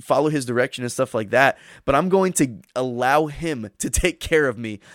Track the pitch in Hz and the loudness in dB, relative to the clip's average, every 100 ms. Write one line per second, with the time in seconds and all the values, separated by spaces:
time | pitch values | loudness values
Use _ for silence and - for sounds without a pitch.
0 | - 135 151 151 123 120 131 - 123 - | 0 2 2 0 -2 0 0 -2 -8 -4
1 | 131 113 101 120 135 - - - - 139 | -2 -2 0 4 4 0 -14 -8 0 0
2 | 185 190 185 - 139 101 _ - 131 120 | 2 2 2 2 0 -2 _ -6 -4 -2
3 | 123 147 156 143 165 139 107 _ 135 - | 2 2 2 -4 -6 -6 -8 _ -4 0
4 | 185 - - 160 139 110 113 104 - | -2 -2 0 2 2 -2 -8 -10 -16